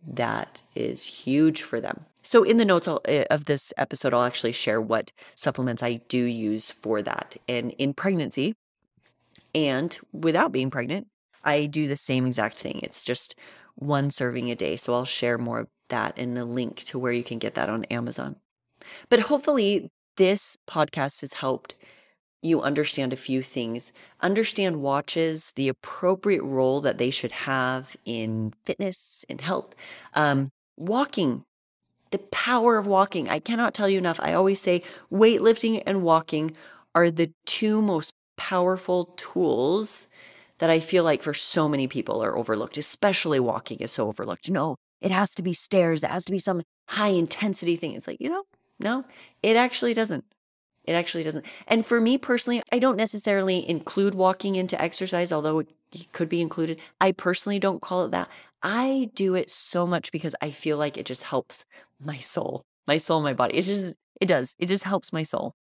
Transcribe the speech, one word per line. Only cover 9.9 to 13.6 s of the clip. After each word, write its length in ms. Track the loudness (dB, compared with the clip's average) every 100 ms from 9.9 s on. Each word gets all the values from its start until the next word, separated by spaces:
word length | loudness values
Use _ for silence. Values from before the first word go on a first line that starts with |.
| -6 -14
without 400 | -2 2 2 2
being 160 | 0 -2
pregnant, 380 | -2 -4 -4 -8 _ _ _
I 220 | 0 2 2
do 220 | 0 -2
the 100 | -2
same 280 | -2 0 0
exact 340 | 0 -2 -2
thing. 200 | -10 -8
It's 220 | -8 -6
just 320 | -4 -4 -6 -10 -20 -20